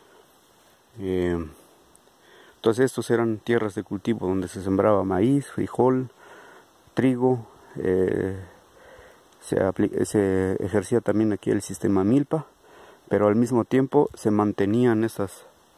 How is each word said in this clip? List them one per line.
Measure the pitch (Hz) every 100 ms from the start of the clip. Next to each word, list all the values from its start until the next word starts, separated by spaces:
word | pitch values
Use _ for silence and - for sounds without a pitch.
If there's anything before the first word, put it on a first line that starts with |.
| _ - _ _ _ _ _ _ _ 107
Eh, | 95 92 90 85 80 - - _ _ _ _ _ _ - - _ 113
entonces | 113 131
estos | - 113
eran | 117 117 107
tierras | - 117 107 101
de |
cultivo | 98 101 - 110 92
donde | 95 90
se | -
sembraba | 95 95 104 101
maíz, | 95 95 113 139 135
frijol, | - - - 123 131 127 - - - - - - _ _ -
trigo, | 127 123 127 127 113 - - -
eh, | - 92 92 101 95 95 95 - _ - - - - - _ _
se | - -
apli-, | 95 - 104 101 95
se | 107 98 95 95 95 95
ejercía | 104 95 120
también | - 101 110
aquí | 101 -
el | 104
sistema | - 98 101 98
milpa, | 95 135 143 160 - _ _ - - - -
pero | 101 104
al | 107
mismo | 120 123 107
tiempo | 127 135 143 147 -
se | 113
mantenían | 104 104 101 98 113 123 110
estas, | 110 - 98 - - _ _